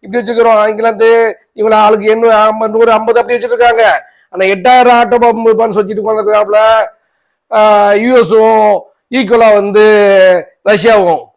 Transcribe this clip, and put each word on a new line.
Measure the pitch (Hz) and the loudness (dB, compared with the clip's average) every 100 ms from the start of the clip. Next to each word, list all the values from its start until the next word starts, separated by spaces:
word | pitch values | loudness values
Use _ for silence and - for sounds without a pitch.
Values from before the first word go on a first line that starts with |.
இப்படி | 202 233 | -6 -6
வச்சிருக்கிறோம். | 214 233 233 220 214 | -4 -2 0 2 0
இங்கிலாந்து | 214 226 214 226 233 226 196 _ | -2 -4 0 0 2 0 -6 _
இவங்கள | - 214 214 | -6 -2 2
ஆளுக்கு | 208 220 208 | 2 0 -2
எண்ணூறு, | 220 233 | 0 0
ஐம்பது, | 220 214 220 220 | 2 0 -2 -6
நூறு, | 220 233 | -2 0
ஐம்பது | 220 220 233 | 0 -2 -2
அப்படி | 240 240 | -2 -6
வச்சிருக்காங்க. | 233 233 240 226 220 151 - _ _ | -4 -2 0 2 0 -2 -6 _ _
ஆனா | 180 | -6
எட்டாயிரம் | 190 196 185 254 247 240 | -4 -2 2 2 4 2
ஆட்டோ | 233 240 | 2 0
பாம் | 240 226 | 0 0
வெப்பன்ஸ் | 226 220 226 202 | -2 0 -2 -4
வச்சுட்டு | 196 214 | -6 -6
உட்கார்ந்துருக்காப்புல, | 220 220 208 214 208 214 220 220 208 _ _ _ _ _ _ | -6 -4 -2 -2 0 0 2 0 -2 _ _ _ _ _ _
ஆஹ், | 220 214 208 208 | 0 2 2 2
யூ | 202 233 254 | 0 0 0
எஸும் | 196 220 220 220 214 202 - _ _ | 2 2 2 2 0 -2 -6 _ _
ஈக்குவலா | 247 214 233 226 | -6 -2 2 2
வந்து | 208 202 202 214 214 202 196 190 180 - _ 196 | 2 0 2 2 2 2 4 2 2 -4 _ -4
ரஷ்யாவும். | 208 220 220 175 156 - | 0 2 0 0 -4 -8